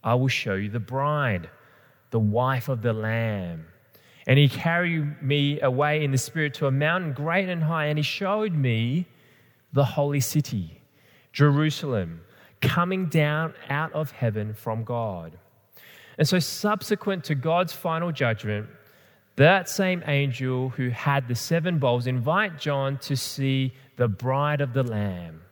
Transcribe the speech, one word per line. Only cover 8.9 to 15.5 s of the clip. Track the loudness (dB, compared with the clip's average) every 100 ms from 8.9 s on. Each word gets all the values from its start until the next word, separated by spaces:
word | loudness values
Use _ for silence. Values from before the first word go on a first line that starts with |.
| 0 -4 _ _ _ _ _ _
the | 0
holy | 0 2 0 0
city, | 0 0 0 -4 -6 -12 _ _ _ -20 _
Jerusalem, | 2 4 4 2 -2 -2 -2 -2 -8 -18 -20 -20 _
coming | 0 2 0 0 0
down | 2 2 2 -2 -6 -4
out | -4 -2
of | -4 -6
heaven | -2 -2 -2 -6
from | -6 -6 -6
God." | -4 -4 -4 -6 -12 -18 _